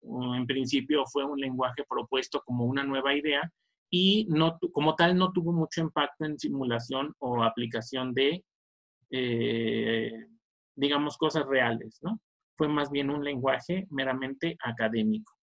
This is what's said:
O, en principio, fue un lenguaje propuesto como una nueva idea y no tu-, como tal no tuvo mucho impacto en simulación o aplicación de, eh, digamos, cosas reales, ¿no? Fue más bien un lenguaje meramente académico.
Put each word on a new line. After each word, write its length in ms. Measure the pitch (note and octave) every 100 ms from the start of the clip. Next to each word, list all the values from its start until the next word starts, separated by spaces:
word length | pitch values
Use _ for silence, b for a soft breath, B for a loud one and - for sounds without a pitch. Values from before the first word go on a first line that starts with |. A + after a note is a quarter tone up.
O, 300 | - B2+ B2
en 140 | B2 B2
principio, 580 | C3 C3 C#3 C3+ D3+ C3
fue 200 | C#3+ C#3
un 140 | C#3+
lenguaje 440 | C3+ B2+ B2+ B2 C#3+
propuesto 540 | B2+ A2+ C3 C3 C#3+
como 220 | - B2 A#2+
una 180 | C3+
nueva 300 | C#3 C3+ C3+
idea 380 | C#3+ D3+ C#3+ E3 _ _ _ _
y 380 | F3+ F#3+ G#3 G#3+
no 280 | D#3 D#3+ E3
tu-, 140 | F3
como 240 | - D#3 D#3
tal 200 | E3+ F3+
no 160 | F#3
tuvo 200 | F#3 E3
mucho 260 | E3+ D#3+ -
impacto 460 | D#3+ - C#3+ - D#3
en 140 | D3
simulación 760 | D3 C#3 B2+ A#2 A#2+ C3 D3 -
o 240 | C3 A#2+
aplicación 680 | A2+ A#2 A#2+ A#2 A2+ C3 B2+
de, 320 | B2 C3+ F3 _ _ _ _ _ _ _
eh, 1000 | C3 B2+ A#2 A#2 A#2 A2+ A2+ A2+ A2+ A2+ A2+ A2+ _ _ _ _ -
digamos, 420 | C#3+ D3 D3 -
cosas 280 | D#3 D#3 C3+
reales, 540 | C3+ A#2+ A2+ A2+ _
¿no? 180 | D#3 A3 _ _ _ _
Fue 100 | D3+
más 220 | D3 C#3+
bien 220 | C#3+ C#3
un 120 | D3
lenguaje 600 | C#3+ C3+ C3 B2+ - F3+ F#3
meramente 680 | C#3 C3+ C3 D3 C3+ E3+ E3+
académico. 720 | B2 A#2 A2+ A2+ A2 G#2+ G#2+ _